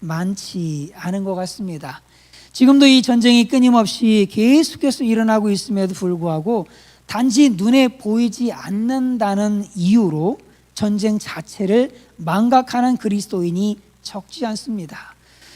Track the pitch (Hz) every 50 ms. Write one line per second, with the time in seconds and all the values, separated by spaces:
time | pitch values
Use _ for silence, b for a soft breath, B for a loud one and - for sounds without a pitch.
0 | - 160 160 165 180 190 196 - - - - 185 170 160 151 143 143 175 - -
1 | - 180 185 196 190 190 185 180 185 180 - - 202 180 165 143 135 131 - -
2 | _ b b b b b b b b b b - 254 262 277 277 277 269 269 262
3 | 220 - 240 240 220 247 240 240 233 240 277 262 247 247 240 233 214 - - -
4 | 233 220 220 214 196 - - 214 214 247 277 311 320 - - - - 277 240 -
5 | 262 226 226 220 226 220 220 220 208 208 202 190 - - 202 196 190 185 190 -
6 | 196 180 180 165 170 170 160 156 156 214 240 208 165 b b b b b b b
7 | b b - 214 247 269 202 262 294 269 214 170 196 226 247 269 262 247 254 -
8 | - 214 214 233 240 233 - - 240 233 170 - - 165 196 208 226 240 262 269
9 | 254 254 254 226 220 202 196 196 208 208 208 202 202 - - 196 170 185 208 240
10 | 214 170 151 151 160 196 285 - b b b b b b - - 208 208 208 202
11 | 202 220 214 208 - - - 165 - - - - 202 185 208 240 254 - B B
12 | B B B B 165 165 170 196 226 240 262 254 254 - - 247 247 254 254 240
13 | - 214 202 202 190 - 208 185 175 175 170 185 202 208 208 - _ _ _ _
14 | - - - 202 - _ - - 254 220 220 208 - 277 220 202 165 143 110 -
15 | - - - _ b b b b b b b